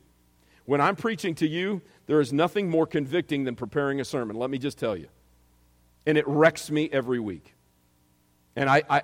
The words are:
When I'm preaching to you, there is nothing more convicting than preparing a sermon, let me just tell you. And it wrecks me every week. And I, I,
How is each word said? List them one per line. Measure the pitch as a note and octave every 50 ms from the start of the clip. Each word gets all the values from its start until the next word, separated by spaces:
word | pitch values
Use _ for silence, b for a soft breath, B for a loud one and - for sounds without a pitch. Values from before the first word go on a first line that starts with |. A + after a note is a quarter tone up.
| _ _ _ _ _ _ _ _ b b b b b
When | - C#3 D#3
I'm | D3 F#3 G3+
preaching | - - A3+ A3 D#3+ - F#3 D#3+
to | - E3 D#3
you, | D#3 E3+ F#3 G3+ G#3+ F3+ b b b b b
there | - D3 D#3
is | C#3+ A#2+
nothing | C#3 C#3+ E3 E3+ - G#3 G3+ F3
more | E3 D#3+ D#3+
convicting | D#3 - D#3 C#3+ C3 D3 F3+ D3+ - D3+ C#3 C3+
than | B2+ A#2+
preparing | A#2 B2 G2+ - D3+ C#3+ C#3 C#3 C#3
a | A#2+
sermon, | - - C3+ A#2+ G#2+ G#2
let | A2+ B2 C3
me | C#3 C3
just | C3 C#3+ - -
tell | - A2+ G2+
you. | F2 D2 - _ _ _ _ _ _ _ _ _ _ _ _ _ _ _ _ _ _ _
And | D3+ D3+
it | D3+ D3
wrecks | C#3 D3 D3+ D#3+ E3 D#3+ - - -
me | D3+ D3+ D#3 D#3
every | D3 C3+ B2 B2 B2+ A#2+
week. | A2 G#2 F2+ D2+ - - _ _ _ _ _ _ _ _ _ _ _ _ _ _ _ _ _ _ _ _ _
And | B2+ C#3 C3+
I, | C3+ D3+ D3+ -
I, | C#3+ C#3+